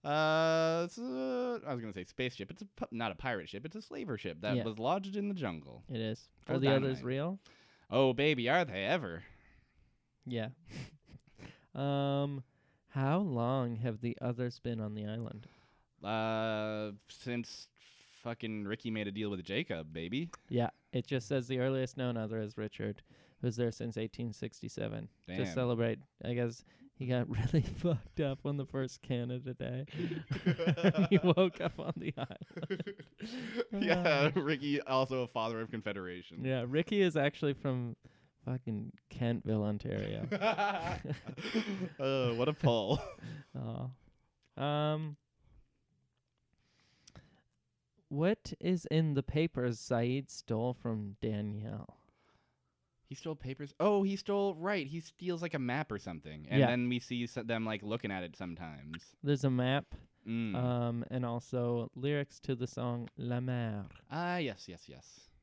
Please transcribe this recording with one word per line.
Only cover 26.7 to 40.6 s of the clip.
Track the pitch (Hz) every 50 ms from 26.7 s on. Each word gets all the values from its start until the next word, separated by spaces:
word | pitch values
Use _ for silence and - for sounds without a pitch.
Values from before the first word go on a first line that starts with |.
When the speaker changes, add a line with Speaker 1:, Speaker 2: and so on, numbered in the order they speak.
| - _ - - _
Speaker 2:
he | _ 135
got | 123 127 123 120 -
<laughs> | - 107 113 123 -
really | -
fucked | 110 - - - - 175 160 113 - - - -
up | 156 139 139 - -
on | 147 143
the | 143 135
first | - - 135 131 127 - - -
Canada | - 131 120 120 123 123 123 123 127 123
Day. | - 127 123 123 127 139 -
<laughs> | - 151 175 170 156 160 160 - 135 - - 185 143 - 170 175 151 - 170 196 - - 190 -
He | 202 185
woke | - 180 165 - 190 180 - -
up | - 170 - -
on | - - 160
the | 165 - 160 -
island. | - - 127 - - - - - 180 - - 196 170 - 208 202 - 147 - - - 208 226 233 254 247 233 233 233 240 -
Speaker 1:
<laughs> | 226 202 -
Yeah, | 170 165 180 175 170 151 139 143 151 139
Speaker 2:
Uh. | 185
Speaker 1:
Ricky, | 143 143 156 135 139 147 143 143
also | - - 131 131 135 127 131 127
a | 123
father | 117 - 123 110 113 117 113
of | 113 107
Confederation. | - 110 - 107 101 101 92 90 90 90 90 - 85 82 -
Speaker 2:
Yeah, | 131 131 127 120
Ricky | 123 135 151 175 - 220 202 190
is | 180 156
actually | 156 139 147 - - - 147 139
from | - - 143 127 127 120 120 113 _ _ - _ _ _ _ _ _ _
fucking | 120 127 127 - 117 110 104 107 - - - _ _ -
Kentville, | - 123 117 120 113 - - 110 107 104
Ontario. | 104 104 101 - - 95 104 104 104 104 107 107 -
Speaker 1:
<laughs> | - - 196 220 208 -